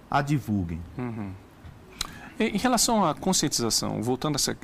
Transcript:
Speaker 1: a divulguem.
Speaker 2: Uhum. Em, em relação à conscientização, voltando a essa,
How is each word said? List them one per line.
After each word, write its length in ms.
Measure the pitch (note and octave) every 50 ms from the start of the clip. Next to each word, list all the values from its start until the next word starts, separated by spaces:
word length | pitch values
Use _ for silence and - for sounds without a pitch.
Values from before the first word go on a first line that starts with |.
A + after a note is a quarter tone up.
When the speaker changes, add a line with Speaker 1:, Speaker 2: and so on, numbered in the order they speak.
| - -
Speaker 1:
a 120 | B2+ C#3+
divulguem. 600 | C#3+ C#3 D3+ C3 - A2 G#2 G2+ F2+ E2 E2 E2 E2+ - -
Speaker 2:
Uhum. 340 | B2+ B2+ A#2+ A2 A2 G2+ G2 F#2+ G2 - - - - - - - - - - - - - - - - - - - -
Em, 160 | G#3+ - -
em 20 |
relação 480 | F#3+ - B3+ B3+ A3 - - A#3 G#3+ F#3+
à 80 | D#3 C#3+
conscientização, 880 | - - F#3+ F3+ - D#3+ D3 - - A#2 A2 - - G#2+ G#2+ G#2 G#2
voltando 340 | G#2+ B2 C3 B2+ - D#3 C#3+
a 20 |
essa, 200 | C3+ - B2+ A#2 -